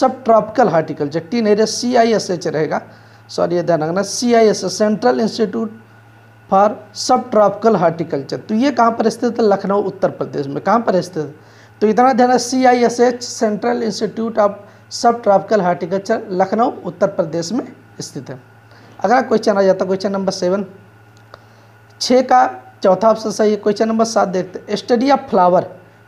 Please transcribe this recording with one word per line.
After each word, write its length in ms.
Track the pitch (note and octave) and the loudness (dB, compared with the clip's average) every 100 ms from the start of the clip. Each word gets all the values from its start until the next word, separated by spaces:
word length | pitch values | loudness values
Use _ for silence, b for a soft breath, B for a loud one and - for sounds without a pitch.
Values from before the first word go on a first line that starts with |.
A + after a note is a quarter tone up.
Subtropical 640 | C4 C4 - A3 G#3+ - G#3+ | -2 0 2 2 2 0 2
Horticulture, 540 | D#3+ D#3 D#3+ D3 D#3+ E3 | 2 -2 -6 -4 -6 -4
टीन 160 | A#3+ G#3+ | -2 2
एरिया 200 | G#3 G#3+ | 2 0
सीआईएसएच 800 | - B3 A#3+ A3+ G3+ G3 E3+ E3 | -2 0 2 2 2 -2 -4 -4
रहेगा, 360 | D3 D#3 F#3+ - B B B B | -2 -2 -4 -8 B B B B
Sorry 280 | - F3 F3 | -4 0 0
ये 60 | |
ध्यान 200 | E3+ E3 | 0 0
रखना, 200 | D#3 F3+ | 0 -2
सीआईएसएच, 720 | F#3+ - A#3+ A#3 A3 - F#3 | -4 -2 2 4 4 2 -4
Central 420 | - G#3+ G#3+ B3 B3+ | -2 0 2 0 0
Institute 480 | A3 - G#3+ A#3 A3 - b b b b b _ - | -2 -2 -4 -2 -6 -10 b b b b b _ 0
for 180 | F#3+ G#3 B3+ - - - | 4 4 0 -14 -8 0
Subtropical 680 | B3+ - G#3+ G3+ G3+ A3+ G3 | 0 2 2 2 2 0 2
Horticulture। 580 | E3+ E3 D3+ C#3+ C3+ | 2 0 -6 -6 -6
तो 200 | C#3 - | -10 -4
ये 160 | G#3+ C#4+ | -2 0
कहाँ 200 | A#3+ A#3 | 2 0
पर 180 | A3+ A3 | 2 -2
स्थित 320 | A3 A#3+ - | 0 -4 0
है, 80 | G#3+ | 2
लखनऊ 340 | G3 F#3 G3+ | 2 0 -2
उत्तर 280 | G3 - F3 | -2 -2 -4
प्रदेश 360 | - C#3 C#3+ C#3 | -4 -8 -6 -6
में। 140 | D3 | -6
कहाँ 200 | F#3+ A3+ | 0 0
पर 200 | - F#3 | 0 -2
स्थित 240 | E3+ D#3 | -2 -8
है, 100 | C#3+ - b b b - | -10 -12 b b b -2
तो 60 | G#3 | 0
इतना 260 | G#3+ C4 | 4 2
ध्यान 180 | A#3+ B3 | 4 2
है, 80 | B3 | 2
सीआईएसएच, 840 | B3 C4 B3+ B3 A#3 A#3+ B3 B3 | 0 2 4 4 2 2 0 0
Central 600 | - - A3 G#3 A#3+ A#3+ | -8 -4 -2 -2 -2 -2
Institute 540 | A3+ - G#3+ - A3+ A3 | -4 -4 -6 -6 -6 0
of 120 | G3+ G3+ B B B - | 0 -2 B B B 0
Subtropical 560 | A#3 A#3 G#3 F#3+ F#3+ G#3+ | 0 2 2 2 2 0
Horticulture, 600 | F3+ F3+ F3 G3 G3 A3+ - | 0 -2 -4 -6 -2 -4 -4
लखनऊ 400 | F#3 F#3 G#3+ C4 - | -2 -2 0 -2 -2
उत्तर 220 | F#3+ D#3+ G3+ | -10 -4 -2
प्रदेश 460 | G3+ E3 E3+ E3 | -2 -4 -4 -4
में 160 | A#3+ - - - - | -6 -8 -16 -20 -16
स्थित 300 | - D3 B2 | -14 -14 -14
है। 100 | C3 - _ _ B B B | -18 -20 _ _ B B B
अगला 200 | F#3+ B3+ | 0 0
question 380 | B3 A3 A3 G3+ | 2 0 0 2
आ 40 | |
जाता 220 | F#3+ F#3 | 2 2
है, 20 | F#3+ | 0
क्वेश्चन 260 | F#3+ G3+ | -2 -2
number 200 | G3 F#3+ | -2 -4
seven, 340 | F#3 F3+ G3 F#3+ - - _ - - - b b b b b b - | -2 -2 -2 -4 -14 -20 _ -20 -20 -20 b b b b b b -8
छः 220 | - B3 | 0 2
का 280 | B3+ B3+ B3+ - - - | 4 4 2 -2 -18 -2
चौथा 280 | G3+ F#3 A3 | 0 4 2
option 200 | A3 A3 | 2 -2
सही 200 | G3 G#3+ | 0 0
है। 60 | G#3 | 2
question 320 | G#3 G#3 A3 | -2 0 0
number 160 | A3+ | 0
सात 240 | A3+ G#3 G3 | 0 0 0
देखते 300 | F#3 F3+ - | -2 -6 -10
हैं, 200 | - G#3 | -8 -8
study 320 | - A#3+ C4+ | -2 0 2
of 220 | C4+ - | 0 2
flower, 280 | G3+ F3+ F#3 - - b b | 2 4 4 0 -12 b b